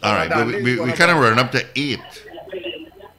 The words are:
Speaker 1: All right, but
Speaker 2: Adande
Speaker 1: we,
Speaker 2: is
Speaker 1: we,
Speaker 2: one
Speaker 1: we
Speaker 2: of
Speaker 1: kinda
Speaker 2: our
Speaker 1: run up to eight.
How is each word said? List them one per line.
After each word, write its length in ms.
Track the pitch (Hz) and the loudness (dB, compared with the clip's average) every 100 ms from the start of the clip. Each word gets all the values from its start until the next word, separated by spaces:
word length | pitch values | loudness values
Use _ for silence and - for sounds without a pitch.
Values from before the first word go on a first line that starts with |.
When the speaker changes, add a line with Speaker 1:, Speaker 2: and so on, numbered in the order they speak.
Speaker 1:
All 100 | 104 | 0
right, 140 | 101 82 | 0 0
but 100 | 80 | 0
Speaker 2:
Adande 80 | - | 0
Speaker 1:
we, 100 | - | -2
Speaker 2:
is 80 | |
Speaker 1:
we, 120 | 120 123 | -2 0
Speaker 2:
one 80 | 127 | -2
Speaker 1:
we 60 | |
Speaker 2:
of 60 | 120 | 2
Speaker 1:
kinda 160 | 170 | 4
Speaker 2:
our 60 | 165 | 6
Speaker 1:
run 180 | 120 113 | 4 4
up 140 | 123 | 2
to 120 | 127 - 156 | 0 -4 -6
eight. 240 | 147 107 - - - 170 - - 175 160 160 - - | -4 -6 -8 -20 -20 -20 -14 -12 -12 -14 -18 -20 -20